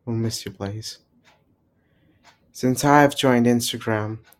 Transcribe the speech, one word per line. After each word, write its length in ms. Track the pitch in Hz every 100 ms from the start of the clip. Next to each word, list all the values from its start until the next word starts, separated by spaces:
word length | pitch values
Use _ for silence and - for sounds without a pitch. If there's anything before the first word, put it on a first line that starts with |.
We'll 100 | -
miss 300 | 113 113 -
you, 80 | 98
Blaze. 460 | - 101 107 - - _ _ _ _ _ _ _ _ _ _ _ _ _ _ _
Since 320 | - 127 123
I 180 | 147 147
have 140 | 139 -
joined 300 | 135 120 120
Instagram, 720 | 120 117 117 113 110 107 110 -